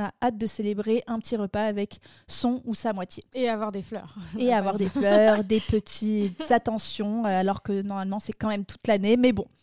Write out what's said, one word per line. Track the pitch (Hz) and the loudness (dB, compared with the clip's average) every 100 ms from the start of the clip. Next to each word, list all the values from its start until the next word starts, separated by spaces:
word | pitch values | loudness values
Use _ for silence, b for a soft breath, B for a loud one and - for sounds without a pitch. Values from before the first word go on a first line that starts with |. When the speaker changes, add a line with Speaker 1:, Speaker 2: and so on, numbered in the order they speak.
Speaker 1:
a | 202 - | -4 -2
hâte | 247 214 | -2 -2
de | 220 | -4
célébrer | - 208 202 214 220 - | -4 -4 -2 0 0 0
un | 226 | -6
petit | - 226 | -4 -4
repas | 202 208 | -2 -2
avec | 220 202 208 - b b b | -2 -2 -6 -8 b b b
son | - 247 254 | -4 -2 -2
ou | 247 | -4
sa | 208 233 | -6 -4
moitié. | 196 180 - - | -4 -6 -12 -12
Speaker 2:
Et | 262 247 | -4 -2
avoir | 220 214 | -2 -4
des | 196 | -6
fleurs. | 170 214 151 202 165 | -8 -12 -12 -16 -12
<laughs> | 196 | -2
Speaker 1:
Et | 247 | 2
Speaker 2:
À | 226 | 4
Speaker 1:
avoir | 196 | 2
Speaker 2:
base. | 202 | 0
Speaker 1:
des | 190 | 0
fleurs, | 277 202 208 220 214 | 2 6 8 8 6
des | 196 220 | 4 0
petites | - 214 - - 214 214 202 180 311 | 2 -2 -2 -4 -2 0 0 -2 2
<laughs> | |
attentions, | 233 233 220 - - 208 220 | 2 2 -4 -6 -6 -4 -2
euh, | 220 | 0
alors | 185 190 196 | 2 0 -2
que | - 196 | -4 -4
normalement | 196 196 190 202 | -4 -6 -4 -6
c'est | - | -6
quand | - 214 | -6 -4
même | 208 | -4
toute | 196 - - | -6 -6 0
l'année, | 208 202 240 | 2 4 6
mais | 254 | 6
bon. | 202 - _ | 2 -2 _